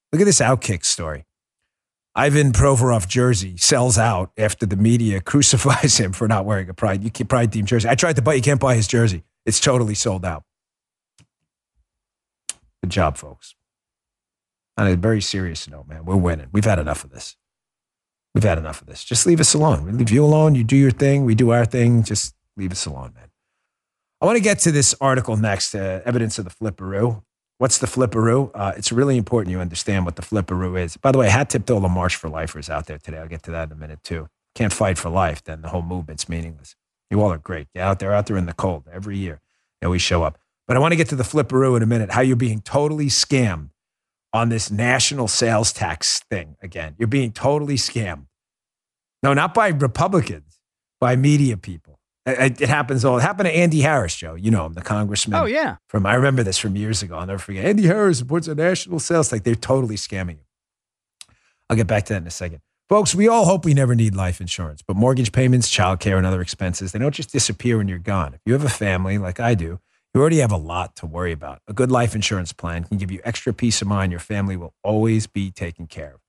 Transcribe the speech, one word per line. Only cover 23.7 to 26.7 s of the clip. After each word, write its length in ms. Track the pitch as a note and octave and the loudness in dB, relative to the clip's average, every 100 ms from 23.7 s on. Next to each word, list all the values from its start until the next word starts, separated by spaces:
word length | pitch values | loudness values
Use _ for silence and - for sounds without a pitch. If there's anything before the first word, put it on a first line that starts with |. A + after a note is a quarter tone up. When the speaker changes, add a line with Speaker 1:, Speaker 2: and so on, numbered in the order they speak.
| _ _ _ _ _ | _ _ _ _ _
Speaker 1:
I 40 | F#3 | 2
wanna 160 | A#3 | 4
get 180 | G#3 - | 4 2
to 120 | E3+ | 2
this 220 | C#3+ A#2+ - | 4 2 2
article 380 | C3+ B2+ A#2 A2 | 2 2 0 0
next, 360 | A2 G2 - | 0 0 -4
uh, 280 | G#2 F#2+ F#2 B2 | -4 -6 -4 -2
evidence 320 | A#2+ A2 - | -2 -2 -4
of 80 | F2+ | -10
the 60 | |
flipperoo. 720 | - A2 | -8 -8